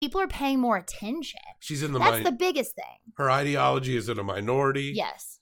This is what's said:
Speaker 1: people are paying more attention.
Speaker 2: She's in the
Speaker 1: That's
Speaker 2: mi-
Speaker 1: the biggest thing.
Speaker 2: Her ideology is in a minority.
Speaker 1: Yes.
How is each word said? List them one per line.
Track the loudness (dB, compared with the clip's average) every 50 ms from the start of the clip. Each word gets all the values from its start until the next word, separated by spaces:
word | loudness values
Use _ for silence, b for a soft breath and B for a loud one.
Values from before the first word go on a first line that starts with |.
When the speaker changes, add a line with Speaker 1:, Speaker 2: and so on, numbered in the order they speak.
Speaker 1:
people | -6 -2 0 0 -2
are | -2
paying | -2 -2 -2 0 2 2
more | 2 2 2 0
attention. | -2 -6 -12 -10 -8 -6 -6 -6 -8 -10 -12 -16 -18 -20 -20 -16
Speaker 2:
She's | -10 -8 -6 -4 -4
in | -2 2
the | 4
Speaker 1:
That's | 4 6 4 4
Speaker 2:
mi- | 2
Speaker 1:
the | 0 0
biggest | 2 0 0 0 0 -2 -4 -8
thing. | -12 -14 -16 -18 _ _ -14 -4 0
Speaker 2:
Her | 2 4
ideology | 4 4 2 2 2 2 4 4 4 2 0 0 0
is | -2 -2 -2
in | -4 -2
a | -2
minority. | -2 -4 -2 0 0 2 2 4 2 2 0 -2 -2 -2
Speaker 1:
Yes. | -4 -4 -4 -6 -10 -14 -16 -18 -20